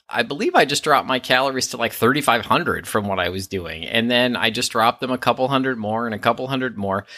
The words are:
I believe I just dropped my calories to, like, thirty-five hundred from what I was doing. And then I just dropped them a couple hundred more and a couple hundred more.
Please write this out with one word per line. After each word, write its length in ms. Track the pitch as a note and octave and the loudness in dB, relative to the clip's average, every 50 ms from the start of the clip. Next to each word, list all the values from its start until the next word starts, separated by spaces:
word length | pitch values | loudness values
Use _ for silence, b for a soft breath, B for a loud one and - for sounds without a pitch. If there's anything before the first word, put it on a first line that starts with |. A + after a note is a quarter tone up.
| _ - | _ -4
I 160 | - A#2 A#2 | -2 -2 -2
believe 320 | B2 C#3+ D#3 A#3 F#4 F4+ | -2 -2 -4 -2 2 4
I 80 | - D3+ | 4 4
just 180 | C3 C#3+ - | 4 2 0
dropped 240 | - D3+ C#3+ A#2+ F#2 | 2 2 2 2 2
my 140 | B2 C3 B2 | 0 -2 -2
calories 480 | - - B2+ B2+ C3+ C#3 C3+ B2+ - - | 0 2 2 2 2 2 0 -2 -4 -4
to, 80 | - | -4
like, 160 | A#2 A#2 A2+ | -4 -4 -4
thirty-five 520 | - - A2+ A#2+ C#3 D3+ C#3+ B2+ A#2 A2+ G2+ | 0 2 2 2 2 2 2 2 2 2 2
hundred 440 | - A#2 D#3 E3+ B2 E2+ D#2+ - - | 2 0 2 2 0 -4 -4 -4 -4
from 180 | - A2 G2+ | -4 -2 -2
what 140 | G2+ F#2+ F#2 | -2 -2 0
I 80 | F2+ F2+ | -2 -2
was 180 | F#2 F#2+ F#2+ | -2 -6 -6
doing. 380 | - G2 F#2 E2+ D#2+ D#2 D#2+ E2 | -6 -6 -6 -6 -8 -8 -10 -6
And 240 | - - A#2 A#2 A#2+ | -2 -2 0 0 2
then 240 | B2 B2 B2+ B2 A#2+ | 2 2 2 2 2
I 160 | E2+ G#2+ A2+ | 0 0 0
just 220 | G#2+ A#2+ A#2+ - | 0 -2 -4 -2
dropped 280 | - A2+ A2 A#2+ - - | 2 2 2 2 2 0
them 120 | C3+ B2+ | -2 -4
a 60 | B2+ B2+ | -4 0
couple 280 | - B2 A#2+ C3 C3 | 0 0 0 2 0
hundred 320 | B2+ C#3 C3 C3 C3 B2+ A2 | 0 2 0 0 -2 -4 -4
more 280 | G#2 G#2 A2 A2+ A#2+ | -4 -4 -4 -2 -4
and 100 | A#2 G#2+ | -4 -4
a 20 | G#2 | 0
couple 300 | - A#2 A2+ B2+ B2+ B2+ | 0 0 0 0 -2 -6
hundred 280 | C#3 C3 C3 B2 G2+ | -4 -4 -4 -4 -6
more. 300 | G2+ G2+ F#2+ F#2+ G2+ B B B | -4 -2 -2 -2 -2 B B B